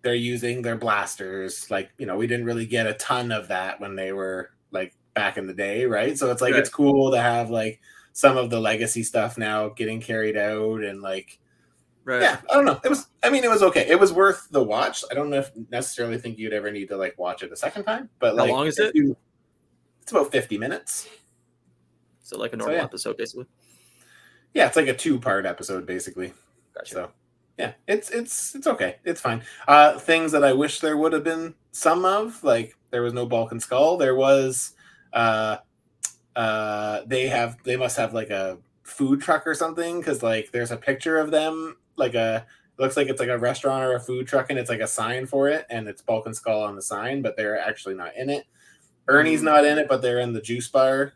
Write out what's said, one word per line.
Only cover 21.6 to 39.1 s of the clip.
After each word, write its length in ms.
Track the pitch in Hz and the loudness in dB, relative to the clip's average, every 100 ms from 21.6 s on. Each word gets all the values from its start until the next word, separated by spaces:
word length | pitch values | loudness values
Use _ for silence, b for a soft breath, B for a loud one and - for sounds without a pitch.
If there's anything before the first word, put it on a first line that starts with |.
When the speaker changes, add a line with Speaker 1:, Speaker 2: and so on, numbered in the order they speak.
| _ _ _ _ _ _ | _ _ _ _ _ _
Speaker 2:
So, 140 | - 107 | -18 -10
like, 160 | 113 | -8
a 20 | 117 | -6
Speaker 1:
So, 40 | |
Speaker 2:
normal 180 | 117 165 | -2 -2
Speaker 1:
yeah. 60 | 147 | -2
Speaker 2:
episode, 320 | 113 110 104 | -6 -8 -6
basically. 280 | 117 - 127 _ b b b b b b b b b | -8 -10 -18 _ b b b b b b b b b
Speaker 1:
Yeah, 140 | - - | 2 4
it's 100 | 165 | 4
like 100 | 139 | 2
a 60 | 123 | 0
two-part 500 | 165 131 117 98 95 | 0 0 2 0 -2
episode, 400 | 87 - 95 90 | -6 -8 -8 -6
basically. 460 | 90 90 90 90 - _ _ _ | -8 -8 -10 -10 -12 _ _ _
Speaker 2:
Gotcha. 200 | - - | -6 -4
Speaker 1:
So, 180 | 95 87 _ _ _ _ - | -8 -10 _ _ _ _ -8
yeah, 160 | 117 - - | -8 -8 -2
it's, 220 | 208 - | -2 0
it's, 440 | 233 233 - - 277 | -6 -4 -6 -6 -4
it's 120 | 302 | -2
okay. 320 | 254 196 - | 0 -2 -4
It's 160 | 180 170 | -8 -4
fine. 240 | 127 113 B B B | -4 -4 B B B
Uh, 320 | 147 147 147 | 10 10 6
things 320 | - 165 160 | 2 2 4
that 140 | 151 143 | 4 4
I 80 | |
wish 260 | 131 147 - | 4 0 0
there 160 | 160 151 | -2 2
would 160 | 160 | 2
have 140 | 156 156 | 0 -2
been 300 | 165 165 - _ | -4 -8 -14 _
some 320 | - 160 175 185 | 0 2 4 2
of, 360 | 202 220 233 | 0 -2 -4
like, 360 | - 117 113 _ _ | 2 2 0 _ _
there 100 | 120 | -4
was 100 | 120 | -4
no 120 | 120 120 | -4 -2
Bulk 260 | 117 113 | -2 -2
and 100 | 117 | -6
Skull. 360 | - 127 151 180 | -2 4 4 4
There 180 | 135 127 | 2 4
was, 560 | 135 139 131 123 - b b b b | 6 4 4 -4 -8 b b b b
uh, 460 | 117 117 110 110 107 _ _ _ _ - - _ - | 0 2 2 -2 -4 _ _ _ _ -10 -10 _ -4
uh, 640 | 113 110 107 104 107 107 113 | -2 -2 -4 -4 -4 -6 -4
they 220 | 127 131 | -2 0
have, 300 | 123 117 117 | 0 -2 -4
they 120 | - 123 | -4 -2
must 220 | 123 - | -2 -2
have, 160 | 113 | -2
like, 160 | 113 110 | -4 -4
a 300 | 101 95 90 _ _ | -4 -4 -8 _ _
food 380 | - - 139 | -20 -4 0